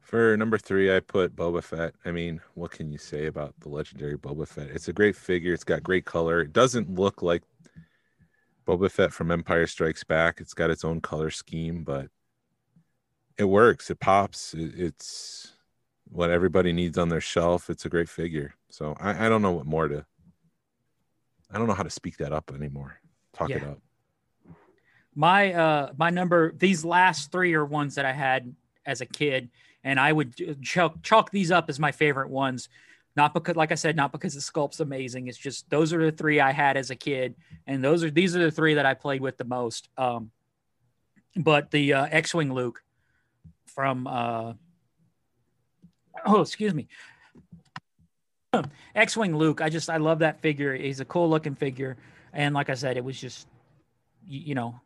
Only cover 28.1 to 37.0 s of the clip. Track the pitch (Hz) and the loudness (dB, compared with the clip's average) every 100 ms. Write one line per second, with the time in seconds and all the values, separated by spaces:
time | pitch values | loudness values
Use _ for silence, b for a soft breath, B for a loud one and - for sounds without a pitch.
28.1 | 131 135 131 123 - _ _ - 131 127 | -2 0 0 -2 -18 _ _ -8 -8 -8
29.1 | - 147 131 123 b b b 135 135 143 | -2 0 0 -4 b b b -2 2 4
30.1 | 156 135 - 175 143 127 - 180 208 - | 4 0 -4 -10 -8 -4 2 2 0 4
31.1 | 220 220 202 170 180 160 139 151 135 151 | 6 6 0 2 2 2 -2 -2 2 2
32.1 | 135 135 131 135 127 - b b b b | 2 -2 -2 -2 -4 -10 b b b b
33.1 | - 147 170 160 165 156 165 165 160 139 | 2 2 2 -2 0 2 2 0 0 -2
34.1 | 151 151 139 - - 143 - 156 139 131 | -2 -8 -8 -8 -4 -4 -4 -6 -4 -8
35.1 | 127 127 120 139 127 - 143 160 165 160 | -8 -10 -10 -10 -12 -2 2 2 4 2
36.1 | 156 151 147 135 139 143 135 127 131 | 2 2 4 4 4 2 2 -2 -6